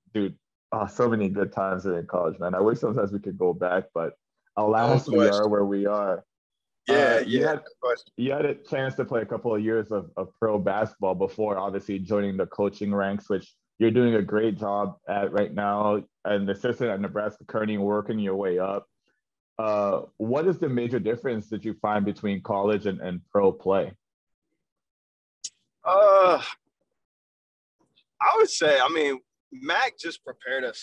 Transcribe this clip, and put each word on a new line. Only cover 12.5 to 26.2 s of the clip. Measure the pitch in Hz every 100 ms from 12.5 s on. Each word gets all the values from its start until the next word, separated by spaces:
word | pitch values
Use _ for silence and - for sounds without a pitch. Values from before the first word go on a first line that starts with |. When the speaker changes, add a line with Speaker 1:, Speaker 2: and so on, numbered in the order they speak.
| - 101 101 101
Speaker 1:
ranks, | 101 98 101 -
which | 98 - _ _ -
you're | 113
doing | 120 120 113
a |
great | 98 107 113 95
job | 107 101 98 - -
at | 101 98
right | 98 104
now, | 98 101 104 104 104 - _ 95
an | 101 101
assistant | 98 123 120 120
at | 98
Nebraska | 98 104 104 - -
Kearney, | 113 107 104
working | 101 104 104 110
your | 101 95
way | 98 90
up. | 95 101 - _ _ _ _ _ _ -
Uh, | 110 104 101 92 - -
what | 110 139 180
is | 170
the | 160
major | 123 117 120
difference | 101 117 135 110 104
that | 107
you | 110 -
find | 107 104
between | 101 101 104 98
college | - 98 104 104 101
and, | 92
and | 90 90 -
pro | 101 98
play? | 95 95 98 78 95 _ _ _ _ _ _ _ _ _ _ _ _ _ _ - _ _ _
Speaker 2:
Uh, | - 190 202 196